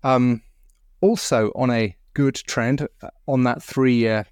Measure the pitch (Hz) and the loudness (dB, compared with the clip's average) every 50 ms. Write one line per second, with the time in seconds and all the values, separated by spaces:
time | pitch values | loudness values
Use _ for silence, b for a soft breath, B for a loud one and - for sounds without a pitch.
0 | - 135 131 127 123 123 120 110 _ - _ _ _ _ _ _ _ _ _ _ | 2 2 2 4 4 2 0 -2 _ -16 _ _ _ _ _ _ _ _ _ _
1 | - 196 233 196 - - 147 117 110 104 - - 131 127 120 113 113 101 90 _ | 2 2 2 0 -2 0 0 2 0 0 -2 -2 -2 0 0 0 0 -2 -4 _
2 | _ _ _ - 143 135 131 - - - - - 113 120 139 143 151 - _ _ | _ _ _ 0 0 0 0 -4 -10 -6 -4 -2 0 0 -2 -2 -4 -8 _ _
3 | - - _ _ _ - 139 127 127 123 120 - - - - 135 131 131 123 117 | -20 -20 _ _ _ -4 0 0 0 0 -2 -4 -8 -8 -2 2 2 4 4 4
4 | 113 113 110 107 104 _ | 2 2 0 -2 -4 _